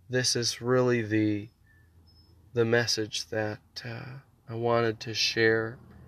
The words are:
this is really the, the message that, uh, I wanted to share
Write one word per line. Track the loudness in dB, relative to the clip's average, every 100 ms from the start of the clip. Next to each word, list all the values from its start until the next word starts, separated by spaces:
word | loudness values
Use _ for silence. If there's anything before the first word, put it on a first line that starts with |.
| -4
this | -2 0 0
is | -2 -4
really | 0 2 4 2
the, | 2 2 2 0 -6 _ _ _ _ _ _ _ _ _ _
the | 0 2
message | 4 2 -2 -4 -6 -6
that, | -4 -4 -6 _ -16 -12
uh, | -12 -14 -16 -20 _ -12
I | -4
wanted | 2 2 2 -2
to | -6
share | -4 -2 4 4 4 0 -8 -20 -20